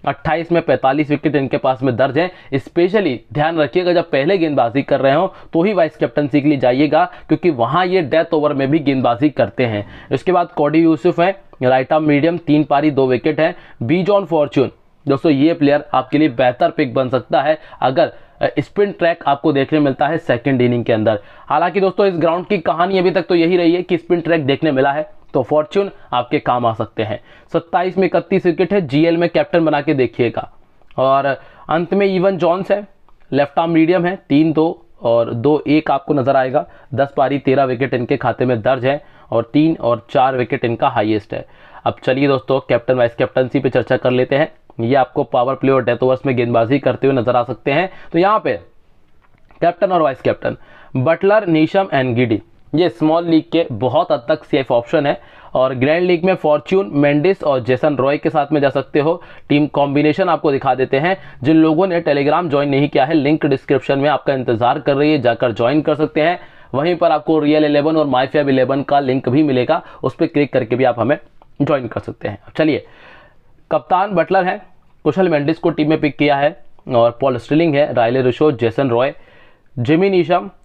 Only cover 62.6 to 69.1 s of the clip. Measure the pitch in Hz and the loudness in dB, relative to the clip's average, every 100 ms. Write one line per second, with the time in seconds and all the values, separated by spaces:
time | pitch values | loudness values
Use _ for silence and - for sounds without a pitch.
62.6 | 143 139 147 147 135 165 135 156 156 135 | 0 0 0 0 2 0 2 0 0 -2
63.6 | - 139 - 139 143 135 - 135 127 113 | 0 -2 0 0 0 0 -2 -2 -2 0
64.6 | 120 147 143 139 151 151 120 113 - 107 | 0 0 -2 0 2 2 0 0 -2 0
65.6 | 120 151 147 147 156 160 156 175 - - | 0 0 0 -2 -2 0 -2 -2 -10 -20
66.6 | - 127 165 170 170 151 151 156 147 156 | -8 -4 -2 0 0 0 0 0 2 2
67.6 | 151 147 147 160 143 127 135 156 139 135 | 2 2 2 0 0 0 0 -2 0 0
68.6 | 127 139 135 143 131 | 0 -2 0 0 0